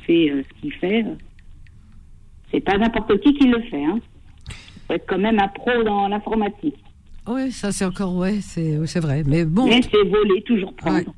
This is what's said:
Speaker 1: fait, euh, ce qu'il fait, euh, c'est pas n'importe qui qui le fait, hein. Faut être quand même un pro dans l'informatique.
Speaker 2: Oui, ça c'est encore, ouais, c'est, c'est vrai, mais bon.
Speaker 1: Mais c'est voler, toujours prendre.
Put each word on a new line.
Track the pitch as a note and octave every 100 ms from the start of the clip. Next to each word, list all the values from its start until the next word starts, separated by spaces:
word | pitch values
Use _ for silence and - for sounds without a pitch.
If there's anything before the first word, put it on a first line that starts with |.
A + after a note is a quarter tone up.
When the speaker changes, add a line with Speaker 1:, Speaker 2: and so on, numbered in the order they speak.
| -
Speaker 1:
fait, | E3+ D3+
euh, | C#3
ce | C3 -
qu'il | D3+
fait, | - F3+ A3+ G#3
euh, | D#3 - - - - - - - - - - - - -
c'est | C#3
pas | F#3+ G3
n'importe | A3+ A3+ A3 G3+
qui | D4 C#4+
qui | C4
le | A#3
fait, | - D3 D3
hein. | A3+ - - - - - - - - -
Faut |
être | E3+ -
quand | F#3
même | G#3 G#3+
un | G3
pro | - A#3+ A#3+ A3
dans | G3+ G3
l'informatique. | G#3 - G#3+ G3+ - D3+ - - - - - -
Speaker 2:
Oui, | C4 C4
ça | - G3+
c'est | - F#3+
encore, | F#3 F#3+ F3+
ouais, | F#3 G#3
c'est, | - E3+ D#3+ D3+ D#3+
c'est | F3
vrai, | D#3+ C#3+ C#3+
mais | E3 D#3+
bon. | F#3 C4
Speaker 1:
Mais | A4
c'est | A#3+ G#4 F#3+
voler, | G#4+ - F#4 A3+
toujours | A3 F#3+ -
prendre. | - - -